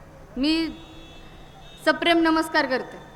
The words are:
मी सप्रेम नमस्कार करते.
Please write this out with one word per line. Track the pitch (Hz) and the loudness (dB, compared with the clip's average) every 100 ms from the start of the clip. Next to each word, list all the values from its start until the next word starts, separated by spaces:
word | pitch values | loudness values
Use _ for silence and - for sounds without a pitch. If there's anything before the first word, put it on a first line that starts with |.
| - - - - | -20 -20 -14 -4
मी | 285 320 320 320 - - - - - - - - - - - | 0 0 -2 -6 -16 -20 -20 -20 -20 -20 -20 -20 -20 -4 0
सप्रेम | 311 339 339 | 2 4 4
नमस्कार | 330 320 320 320 277 | 4 2 2 0 0
करते. | 254 - - - | -2 -4 -14 -18